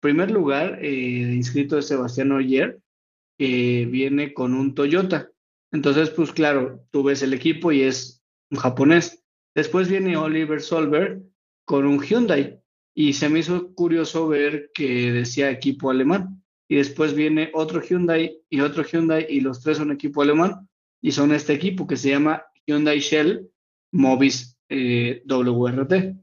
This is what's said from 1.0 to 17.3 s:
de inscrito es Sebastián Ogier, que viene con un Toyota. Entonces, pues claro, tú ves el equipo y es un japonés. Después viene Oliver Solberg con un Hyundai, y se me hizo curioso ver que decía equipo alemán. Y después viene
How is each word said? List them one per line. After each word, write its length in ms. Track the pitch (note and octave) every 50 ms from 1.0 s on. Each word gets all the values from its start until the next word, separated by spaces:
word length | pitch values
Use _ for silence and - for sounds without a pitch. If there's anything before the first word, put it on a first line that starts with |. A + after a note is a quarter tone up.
| B2+ B2 B2 B2 B2
de 80 | B2 B2
inscrito 440 | B2 B2 B2 - C#3+ C#3+ C#3+ D3+ D3
es 100 | C#3 -
Sebastián 420 | C#3+ C3+ B2 A#2+ B2 B2+ C3 C#3 C#3
Ogier, 460 | C3+ C3+ B2+ C3 C3 D#3+ - - - _ _ _ _ _ _ _ _ _ _ _ _
que 480 | C#3+ C3 B2 B2 B2 B2 B2 A#2+ A#2+ A#2
viene 420 | B2 B2+ C3+ C#3 C#3+ C#3+ D3 C#3+ C#3+
con 220 | - C3 B2 B2+
un 200 | C3 C3+ C#3 B2+
Toyota. 560 | C#3+ C#3+ C#3+ D3+ F3+ F#3+ F#3 F#3 D3+ - - _ _ _ _ _ _ _ _ -
Entonces, 380 | D#3 C3+ C#3+ C#3 D3 D#3+ D#3
pues 200 | D#3 - E3 C#3+ -
claro, 520 | - D#3 D3 D3 C#3 B2+ B2+ - - - _
tú 120 | _ C#3 C#3
ves 200 | C#3 C#3+ C3+ C#3
el 120 | C3 C3+
equipo 380 | B2 B2 D#3+ D#3+ D#3+ - F3 D3+
y 100 | C#3 C3+
es 400 | C3 B2+ - - - - _ _ _ _ _ _ _
un 80 | D3 C3+
japonés. 680 | - C3 A#2+ B2 C3+ C#3+ E3 E3+ E3+ - - - _ _ _ _ _ _ _
Después 320 | D#3 D3+ D3+ - F3+ F#3+ F3+
viene 280 | F#3+ F#3+ F#3+ F#3 E3+
Oliver 460 | D#3 D#3 D#3 D#3 D#3 D#3 D3+ D#3 D3 C#3+
Solberg 580 | - F3 E3 D#3 C#3+ D3 D3+ F#3 G3 - - - - _ _ _ _ _ _ _
con 180 | - C#3+ C#3 C#3
un 160 | C#3+ C#3+ C#3+
Hyundai, 600 | C#3 - G3+ A#3+ B3 A3 E3+ C#3+ C#3 C#3 - - _ _ _ _ _ _ _
y 180 | - D3+ D3 C#3
se 160 | - D#3+ D3
me 120 | D3+ D#3+
hizo 340 | D#3+ D#3+ F3+ F3+ F3+ F3+ -
curioso 540 | - F3 E3+ E3 E3 D#3+ - - E3 E3 D#3
ver 420 | D3+ C#3+ C#3+ D3 D3+ D3+ C#3+ - _
que 380 | - D3+ C3 B2 B2 B2 B2
decía 400 | A#2+ A#2+ A#2+ A#2 - C#3+ C#3 C#3
equipo 400 | C3 A#2+ - C#3 C3 C#3 - C3+
alemán. 520 | C3 C3 C3 C#3+ F3 G3+ F#3+ F#3+ - - _ _ _ _ _ _
Y 80 | D#3
después 380 | C#3+ C#3 C#3+ C#3+ - D#3 D#3 C#3
viene 360 | D3 D3+ D#3